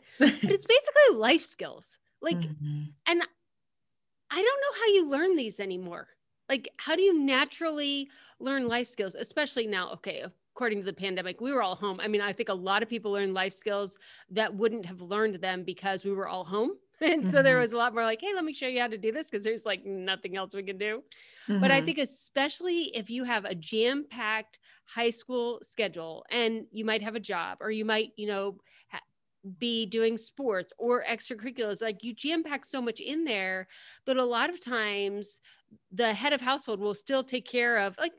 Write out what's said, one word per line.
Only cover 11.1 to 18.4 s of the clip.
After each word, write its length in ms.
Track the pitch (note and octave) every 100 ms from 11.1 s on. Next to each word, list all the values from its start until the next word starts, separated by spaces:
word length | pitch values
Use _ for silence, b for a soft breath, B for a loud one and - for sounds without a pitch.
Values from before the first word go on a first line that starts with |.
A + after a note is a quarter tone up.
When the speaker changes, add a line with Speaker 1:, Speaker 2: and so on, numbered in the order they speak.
| F3+ F3+ F3+
Speaker 2:
we 100 | B3
were 100 | C4+
all 140 | F#3+ F3+
home. 240 | G#3 A#3
I 80 | G#3+
mean, 140 | G#3
I 120 | G3+
think 160 | F#3+ -
a 40 |
lot 300 | F#3+ F#3 G3+
of 60 | A3
people 220 | A#3 G#3+
learned 220 | G3+ G3
life 200 | F#3 F#3+
skills 440 | - G#3+ G3+ G3 - B B B
that 260 | F#3+ G#3+ G3+
wouldn't 300 | A3+ A3+ F3
have 160 | F3+
learned 340 | F3 G3+ A3 F#3
them 280 | F#3 F#3
because 420 | F3+ F3+ G3 F#3+ G3
we 60 |
were 160 | G3 F3
all 180 | F#3 E3+
home. 260 | G3+ C4 G4
<laughs> 60 | _ -
And 280 | D4+ D#4+ F#3
so 160 | C#4
there 160 | C4+ B3+
Speaker 1:
Mm-hmm. 0 |
Speaker 2:
was 140 | A#3
a 40 | A#3
lot 160 | A#3+
more 100 | A3+ A3+
like, 160 | A3+
"Hey, 120 | G4
let 100 | F#4+